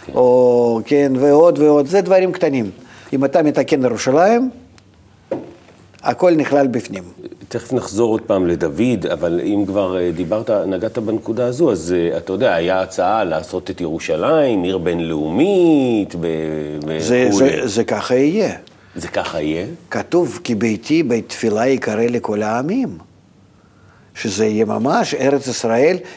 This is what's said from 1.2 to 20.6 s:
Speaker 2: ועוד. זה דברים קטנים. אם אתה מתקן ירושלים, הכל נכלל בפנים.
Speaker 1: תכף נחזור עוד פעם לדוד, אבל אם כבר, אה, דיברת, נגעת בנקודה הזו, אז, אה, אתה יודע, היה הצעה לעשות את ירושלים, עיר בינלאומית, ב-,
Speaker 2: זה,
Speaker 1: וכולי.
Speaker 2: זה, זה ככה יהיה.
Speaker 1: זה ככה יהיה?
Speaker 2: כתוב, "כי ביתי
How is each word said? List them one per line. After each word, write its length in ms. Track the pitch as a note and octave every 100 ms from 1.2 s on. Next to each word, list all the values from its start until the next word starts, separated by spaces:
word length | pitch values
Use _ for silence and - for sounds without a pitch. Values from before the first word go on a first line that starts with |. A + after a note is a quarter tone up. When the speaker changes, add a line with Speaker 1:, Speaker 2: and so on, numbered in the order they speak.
| C#3+ D3 E3+ C#3+
Speaker 2:
ועוד. 280 | D3+ D3 C3+
זה 140 | G3+
דברים 320 | F3+ F#3+ F#3
קטנים. 380 | - D#3+ C3+ G2+ - - - -
אם 120 | C3+
אתה 180 | C3+ F3
מתקן 420 | D3+ D3 C3 D3
ירושלים, 640 | B2+ A2 C3 D3 F#3+ A#3 B3+ - - - _ _ _ _ _ - - - - - - -
הכל 320 | - A#2+ C#3
נכלל 320 | D#3+ B2+ C#3+ C#3
בפנים. 360 | A2+ - G2 F2+ - - - -
Speaker 1:
תכף 240 | - -
נחזור 380 | B2+ - G2 A#2
עוד 100 | A2
פעם 260 | - G2 F2
לדוד, 600 | E2+ E2 D2 B2 A2 -
אבל 280 | - E2+ E2+
אם 200 | F#2 G2+ G2
כבר, 320 | G2 F#2+ F#2
אה, 120 | F2
דיברת, 400 | E2+ E2+ G#2+ A2+
נגעת 480 | G#2 F2+ F#2 A2 B2
בנקודה 480 | G#2+ A2+ - A2+ B2
הזו, 260 | B2+ D#3+
אז, 220 | F2+ E2 F2+
אה, 200 | E2+ D#2
אתה 160 | F2
יודע, 220 | F#2+ A#2+
היה 280 | E2+ E2+ F#2
הצעה 420 | F#2 - F#2 A2
לעשות 460 | F#2 D#2 - F2+ F#2
את 100 | F2+
ירושלים, 840 | D#2+ E2 - D#2+ A#2 D#3+ C#3 G2+
עיר 160 | F2 F#2+
בינלאומית, 1400 | E2+ E2+ E2 D#2 D#2 F#2 F#3+ F#3+ E3+ D3 B2+ A2 F#2 E2+
ב-, 800 | E2+ D#2+ D#2 D#2 D2+ D2+ D2+ D#2+
Speaker 2:
זה, 300 | E2 B2 B2
Speaker 1:
וכולי. 200 | G2+ C3+ C3+
Speaker 2:
זה, 80 | B2
זה 160 | G#2+
ככה 300 | A2+ G#2+ -
יהיה. 380 | B2+ C#3+ G#3 D#3 F2+ - - - -
Speaker 1:
זה 120 | -
ככה 320 | G2 E2+ E2
יהיה? 260 | D2+ D#2+ G#2 E3+ -
Speaker 2:
כתוב, 500 | G#2 - E3+ D3 -
"כי 100 | -
ביתי 480 | G#2+